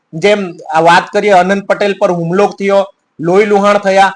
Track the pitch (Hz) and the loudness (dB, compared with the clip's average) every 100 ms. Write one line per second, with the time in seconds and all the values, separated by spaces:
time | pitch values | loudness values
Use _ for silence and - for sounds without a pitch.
0 | _ 160 208 208 185 165 - 160 165 175 | _ -4 -2 0 -4 -12 -6 0 2 2
1 | 185 208 208 185 180 202 196 196 202 190 | 0 -4 2 2 2 -2 -4 -4 -2 -2
2 | 202 175 170 180 202 - 196 196 190 _ | -2 -2 -4 0 -2 -2 -2 -2 -2 _
3 | _ - 165 185 214 202 202 202 196 190 | _ -10 -2 0 2 0 2 0 0 2
4 | 190 | 2